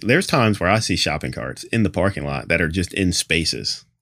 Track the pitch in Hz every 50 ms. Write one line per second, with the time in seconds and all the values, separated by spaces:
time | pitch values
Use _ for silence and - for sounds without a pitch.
0 | - 107 131 180 190 - - 143 117 110 101 - 85 90 104 110 - - 90 82
1 | - 82 73 - - 64 - - 60 65 - - - - - 117 104 87 - 85
2 | 90 98 - 76 71 71 69 65 60 - 82 85 85 78 82 92 87 - - 90
3 | 95 90 85 - - - 80 82 80 - - 55 - - - - - _ _ _